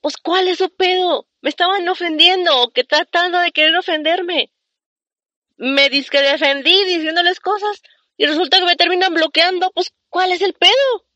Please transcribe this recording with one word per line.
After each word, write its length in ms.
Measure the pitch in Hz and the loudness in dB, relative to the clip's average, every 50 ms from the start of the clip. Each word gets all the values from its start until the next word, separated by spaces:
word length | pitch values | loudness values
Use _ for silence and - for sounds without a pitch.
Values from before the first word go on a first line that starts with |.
pues, 160 | _ 302 - | _ -8 -10
¿cuál 320 | - _ - 339 381 381 370 | -8 _ -2 0 0 0 0
es 100 | 359 - | 0 -2
su 120 | 370 359 | -4 -4
pedo? 580 | _ _ 381 359 370 370 370 359 311 - - _ _ _ | _ _ -2 0 0 0 0 0 -2 -2 -6 _ _ _
Me 100 | - 285 | -8 -8
estaban 380 | - - 359 359 392 403 349 339 | -2 0 0 0 0 0 -2 -2
ofendiendo, 720 | 370 - 359 339 311 302 330 349 370 370 359 339 294 254 247 | -4 -4 -4 -6 0 2 4 4 4 2 0 0 2 2 0
o 80 | 240 | 0
que 140 | _ - 254 | _ -4 -2
tratando 560 | _ - 302 339 _ - 339 349 370 349 359 | _ 0 -2 -2 _ -2 -2 0 0 0 0
de 100 | 349 339 | -2 0
querer 260 | - - 302 311 320 | 0 2 2 2 2
ofenderme. 760 | 349 359 - 330 311 302 311 330 370 359 349 359 294 - - _ _ _ _ _ _ _ _ _ _ _ _ _ _ _ _ _ _ _ _ _ | 0 -2 -2 -4 -2 0 0 -2 -2 -2 -2 -2 -4 -4 -4 _ _ _ _ _ _ _ _ _ _ _ _ _ _ _ _ _ _ _ _ _
Me 340 | _ - 254 277 277 277 277 | _ -6 -2 0 2 0 2
disque 320 | 247 277 262 - - 285 277 | 0 -2 -4 0 0 0 2
defendí 640 | 277 277 302 302 277 277 277 262 302 359 392 403 | 2 0 0 0 0 0 0 0 2 2 2 2
diciéndoles 560 | 370 359 339 311 311 320 339 349 349 370 - | 0 -2 -2 -4 -2 -2 0 0 0 -2 -2
cosas, 420 | _ 370 415 415 403 415 415 - _ - _ _ _ _ _ | _ -4 -4 -2 -4 -6 -8 -8 _ -20 _ _ _ _ _
y 100 | _ - | _ -2
resulta 320 | 294 311 302 359 277 - 381 | -2 0 -2 -2 0 0 0
que 60 | 359 | 2
me 120 | 349 349 | 0 2
terminan 360 | 349 349 349 359 359 370 381 339 | 2 2 0 2 0 0 0 0
bloqueando, 560 | 330 320 320 _ 311 330 359 370 359 359 370 - | 0 -2 0 _ 0 0 0 0 0 -2 -2 -2
pues, 200 | 349 359 - _ _ _ _ | -4 -6 -6 _ _ _ _
¿cuál 220 | - 349 370 370 | -4 -2 0 0
es 120 | 359 349 381 | 0 0 -2
el 120 | 392 - | -4 -2
pedo? 500 | _ - 359 427 523 554 539 494 381 _ _ _ | _ 2 2 4 4 2 0 -2 -4 _ _ _